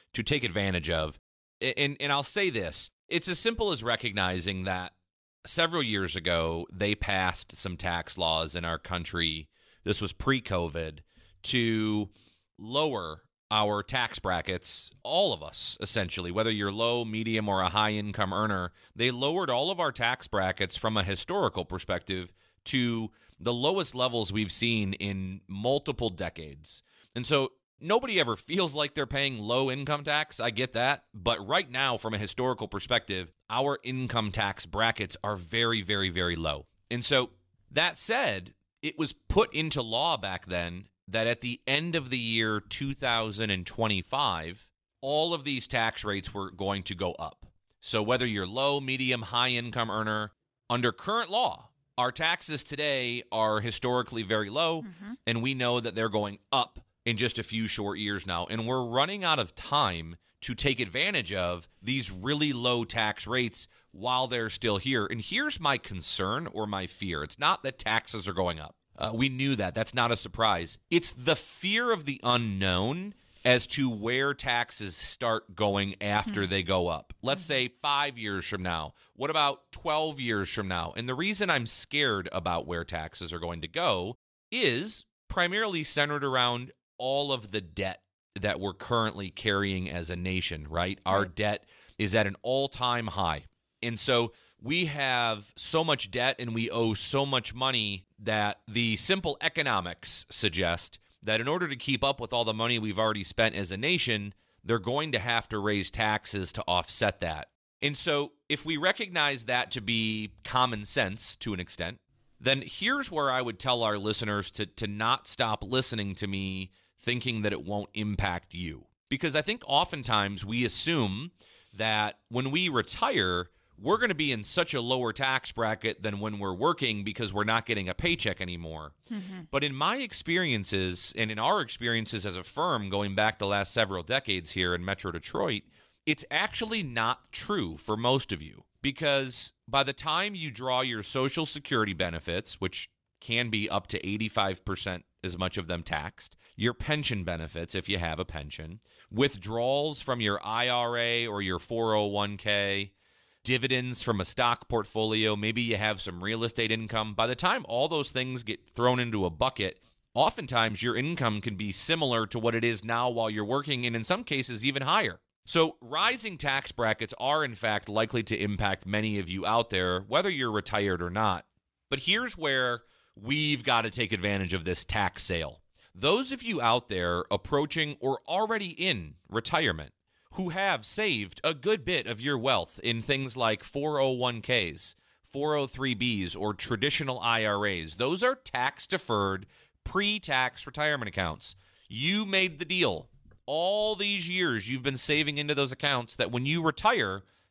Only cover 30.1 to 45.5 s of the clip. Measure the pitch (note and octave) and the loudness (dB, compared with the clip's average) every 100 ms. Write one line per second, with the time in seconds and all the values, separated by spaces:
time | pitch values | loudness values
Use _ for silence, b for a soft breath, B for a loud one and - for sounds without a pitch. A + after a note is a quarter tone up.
30.1 | D3 D3+ - A#2+ A2 B2+ A#2 B2+ C#3+ _ | 0 0 -2 -2 0 0 2 2 2 _
31.1 | G#2+ F2+ A#2 G2+ F3 C#3+ B2+ C3+ A2+ A2+ | -4 0 0 2 0 0 0 0 0 0
32.1 | G#2 G#2+ - B2+ A#2+ G#2+ G2+ - A#2+ - | -2 -2 0 0 0 -4 -6 2 2 2
33.1 | F#2+ F2 _ - A#2 C#3 - B2 C3 B2 | -4 -6 _ -4 0 0 -2 -4 -6 -2
34.1 | A#2 G#2+ A2+ G2+ - E2 G2 A2+ - G2 | 0 0 0 -2 -2 -6 2 2 2 -4
35.1 | - G#2 G2 E2 A2+ A#2 A2+ F#2 G2+ F#2+ | -4 -4 -6 -2 0 2 2 0 0 0
36.1 | E2+ F2 E2 D#2+ C#2+ - _ - A#2+ - | 2 0 0 -2 -2 -8 _ -6 -2 2
37.1 | C3+ B2 - _ _ _ D3+ E3+ D#3 - | 4 2 -4 _ _ _ 0 0 0 0
38.1 | A#3+ G#3 F#2+ F2+ - _ _ D3+ D3+ D3+ | 0 0 -2 -6 -18 _ _ -6 -2 -4
39.1 | - - G3+ - D3 D#3 C#3+ A2+ A2+ E3 | -4 0 4 4 2 -2 -2 -2 0 0
40.1 | C#3+ G2 F2+ - F2+ E2+ F2 G2 _ - | 0 -2 -6 -4 -4 -2 -6 -14 _ -6
41.1 | A2+ A2+ A#2 B2 A#2+ - C#3+ E3+ D#3+ C3 | 0 0 0 -4 -6 -2 0 0 -4 -2
42.1 | B2+ A2+ A2+ A2 G#2+ - - C#3 C3+ B2+ | -2 0 2 2 0 -4 -4 -4 -2 0
43.1 | A#2 A2 G2+ G#2+ F#2+ F2 - A2+ F#2+ - | 2 0 0 0 0 -2 0 2 2 0
44.1 | C3+ C3 E2+ D#2+ G2 - _ _ _ C3+ | 0 2 0 -4 -10 -18 _ _ _ 0
45.1 | D3+ E3+ E3 C#3 | 2 2 0 -2